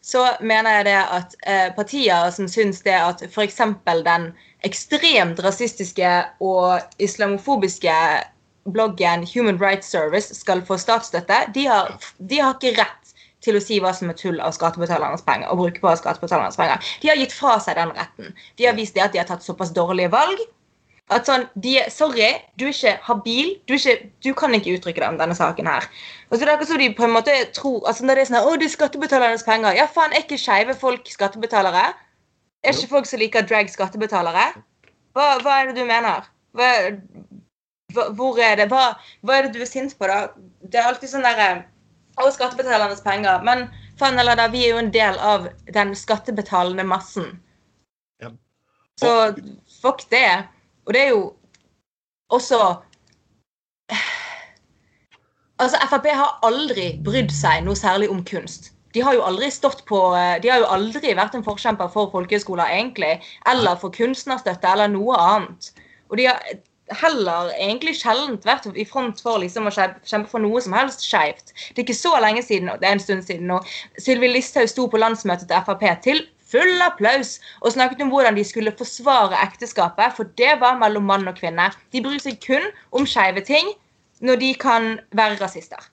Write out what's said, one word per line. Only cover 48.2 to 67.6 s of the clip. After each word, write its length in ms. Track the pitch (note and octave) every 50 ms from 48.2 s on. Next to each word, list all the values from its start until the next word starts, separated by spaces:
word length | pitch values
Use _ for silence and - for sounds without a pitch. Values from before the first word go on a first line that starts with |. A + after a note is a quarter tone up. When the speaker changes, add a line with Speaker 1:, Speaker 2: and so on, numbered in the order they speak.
| A#2 A#2 A#2 - _ _ _ _ _ _ _ _ _ _ _ -
Speaker 1:
Så 160 | - A#3+ A#3
Speaker 2:
Og 260 | A3+ A3 G#3+ G3+ - - - - - _ _ _ _
Speaker 1:
fuck 240 | - C4 C4 - - _
det. 160 | - B3+ B3+ G3+ F3 F#3+ F#3+ - _ _ _ _ _ _ _
Og 60 | - G#3
det 60 | B3+ C#4
er 60 | C#4
jo 120 | A#3+ G#3 F#3 - - _ _ _ _ _ _ _ _ _ _ _ _ _ _ _ _ _ _ _
også, 260 | A3+ B3 B3 - C4+ A3+ G#3 F#3 F3 - - _ _ _ _ _ _ _ _ _ _ _ _ _ _ _ _ _ _ _ _ - - - - - - - - - - - - - _ _ _ _ _ _ _ _ _ _ _ _ _ _ _ _ _ _ _ _ _ -
altså, 200 | B3+ B3+ C4+ - C4
F 120 | C#4 C#4+
R 20 | C#4 C#4
P 80 | D4+ D4
har 220 | C4+ C#4+ C#4+ - - -
aldri 380 | A3+ A#3+ C4+ D4+ C#4 A#3+ G3 F3+ F3 D#3 D#3 D#3
brydd 300 | G3+ A3 C4 A3+ - -
seg 300 | - - E3+ D#3 D#3+ E3+
noe 100 | F#3 G3+
særlig 320 | F#3+ - G3 F#3 G3+ G#3
om 140 | G#3 D4 C#4+ F3+ -
kunst. 400 | G3+ E3+ - - - - - - _ _ _ _ -
De 80 | A3+ B3
har 140 | C#4 D4
jo 80 | D4 -
aldri 220 | F#3 F#3 G3 C4 C#4+
stått 300 | C4 - - C4+ C4+ - _ -
på, 100 | G#3+ G3 F#3 F#3 F3+
eh, 220 | F3+ F3+ F3+ F3 E3+
de 80 | G3+
har 140 | A#3+ B3+ B3 A3+
jo 60 | -
aldri 400 | G3 F#3+ G#3 A3+ A3+ D4 D#4 C#4
vært 240 | G3 F3+ G3+ G#3 -
en 80 | B3 G#3
forkjemper 480 | G#3+ G3+ G3 - A#3+ G#3+ G3+ F3+ F3
for 160 | - G#3+ G#3 G3+ G3+
folkehøyskoler, 580 | F#3 F3+ F3+ G#3 G#3 G3+ - F#3 F3 E3+ -
egentlig, 460 | E3+ F#3+ A#3 B3+ B3 G#3+ F3 D3+ E3 F3 - - - - - B3
eller 240 | B3+ B3+ A3 F#3 F3 F3+
for 100 | - F#3
kunstnerstøtte, 720 | - - A#3 B3 C4 - - C#4 C4 B3 - F#3+ F3+ F3+ -
eller 240 | F3+ F#3+ G#3 G#3 G#3 G3+
noe 260 | G3 G3+ A#3+ C4 F#3+
annet. 540 | E3+ F3 G#3 G#3 F#3 - - _ - - _ - _ _ _ _ _
Og 140 | _ G#3 G#3+
de 80 | B3+ B3+
har 80 | B3 - - - C3 G3+ _ _ _ _ _ - G#3 - -
heller 480 | E4 D#4 B3+ G3 F3+ E3+ E3+ F3 F3 -
egentlig 380 | -